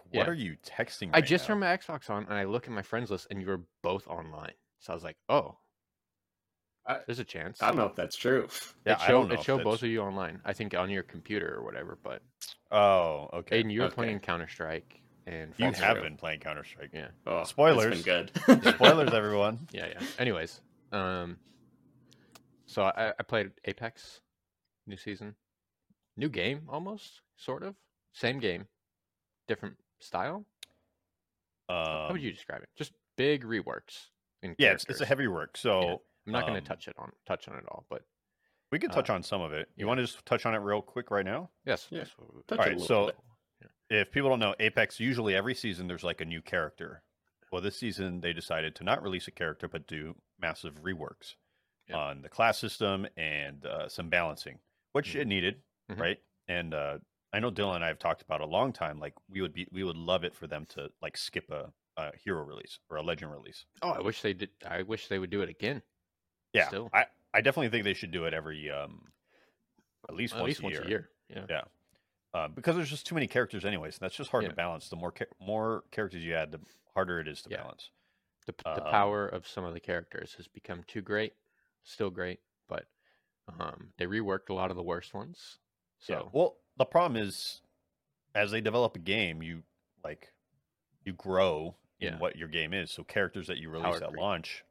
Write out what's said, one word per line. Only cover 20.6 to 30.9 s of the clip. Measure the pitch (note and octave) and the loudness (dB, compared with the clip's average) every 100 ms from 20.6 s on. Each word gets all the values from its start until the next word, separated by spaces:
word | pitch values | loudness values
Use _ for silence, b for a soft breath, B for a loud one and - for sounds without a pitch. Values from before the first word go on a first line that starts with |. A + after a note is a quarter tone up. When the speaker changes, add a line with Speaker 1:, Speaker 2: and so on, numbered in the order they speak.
| _ _ _ | _ _ _
Speaker 2:
um, | G2+ F#2 F#2 F2 F2 _ _ _ _ _ _ _ b b b _ _ | -2 -2 -2 -4 -8 _ _ _ _ _ _ _ b b b _ _
so | - - | -8 0
I, | F#2+ - A2 - | 2 2 0 -2
I | |
played | - A2+ G2 - - | -2 0 0 -4 -8
Apex, | - A#2 - - - _ _ _ _ _ _ - | -6 -8 -10 -18 -20 _ _ _ _ _ _ -16
new | G2 | -12
season, | - G2 G#2 G#2 _ _ _ _ _ _ _ - | -10 -10 -12 -16 _ _ _ _ _ _ _ -6
new | D3 | -4
game, | G#2 F#2+ C#3+ D#3 | -2 -2 -2 -6
almost, | D3+ F#3+ G#3+ - - _ _ | -8 -8 -10 -14 -20 _ _
sort | - C3 | -8 -8
of, | G3 G3+ _ _ _ | -8 -12 _ _ _
same | - A#2+ C3+ | -4 -2 0
game, | G#2+ F2 G2+ _ _ _ _ _ _ _ - | 0 0 -4 _ _ _ _ _ _ _ -4
different | G#2+ G2+ - _ _ | -4 -6 -12 _ _
style. | - F2+ A#2 F#3+ G#3 _ - _ _ | -8 -4 -4 -6 -12 _ -20 _ _